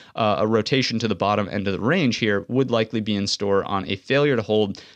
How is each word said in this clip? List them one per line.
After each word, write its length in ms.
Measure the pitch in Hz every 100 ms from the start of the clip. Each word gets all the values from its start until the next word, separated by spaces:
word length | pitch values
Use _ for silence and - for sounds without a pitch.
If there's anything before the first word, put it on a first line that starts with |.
| - -
uh, 200 | 107 85
a 80 | 107
rotation 520 | 110 104 135 123 117
to 80 | 117
the 80 | 92
bottom 320 | 101 104 101
end 180 | 98 98
of 60 |
the 60 | 92
range 380 | 107 180 139 107
here 280 | 110 101 -
would 240 | 123 131
likely 300 | 117 110 113
be 140 | 107 104
in 120 | 98
store 360 | - 101 98 -
on 220 | 95 92
a 80 | 98
failure 400 | - 135 147 123
to 60 |
hold 400 | 107 107 104 98 -